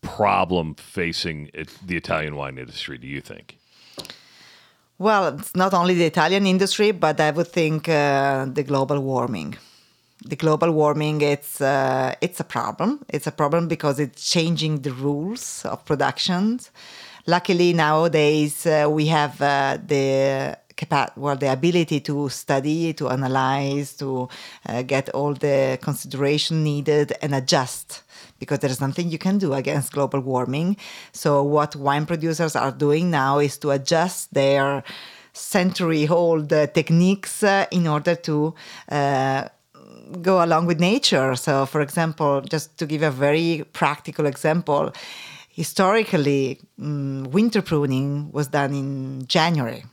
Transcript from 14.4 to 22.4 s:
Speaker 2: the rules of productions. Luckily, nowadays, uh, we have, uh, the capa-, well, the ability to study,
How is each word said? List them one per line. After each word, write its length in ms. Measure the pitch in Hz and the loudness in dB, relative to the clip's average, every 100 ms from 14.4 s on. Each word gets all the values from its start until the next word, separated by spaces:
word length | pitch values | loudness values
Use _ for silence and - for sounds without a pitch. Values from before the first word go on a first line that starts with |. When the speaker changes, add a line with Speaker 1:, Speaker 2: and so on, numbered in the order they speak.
| 165 160 156 151 | 0 0 -2 -2
Speaker 2:
the 100 | 135 | -4
rules 720 | 127 139 143 170 240 - - - | -4 -2 -2 -4 -8 -10 -10 -8
of 180 | - | -10
productions. 880 | - 143 139 - - 180 208 247 - - - - - - - | -4 0 0 0 -2 0 0 -2 -8 -20 -20 -20 -20 -12 0
Luckily, 480 | 175 180 175 175 | 0 2 4 4
nowadays, 920 | 170 151 156 170 156 147 151 151 - 170 | 4 4 4 4 4 4 4 0 0 0
uh, 220 | 156 147 | 2 2
we 180 | 151 151 | 2 2
have, 320 | 160 147 139 | 2 0 0
uh, 360 | 143 139 139 139 - | 0 2 2 -2 -2
the 720 | 143 135 135 135 135 135 - _ - | 0 2 2 2 0 -4 -8 _ -12
capa-, 360 | - 147 127 - | -2 0 0 -4
well, 180 | 143 139 | -4 -2
the 160 | 139 | 0
ability 480 | 131 165 175 160 147 | 2 2 2 2 -2
to 300 | - 143 143 | -2 -4 -4
study, 640 | - | -6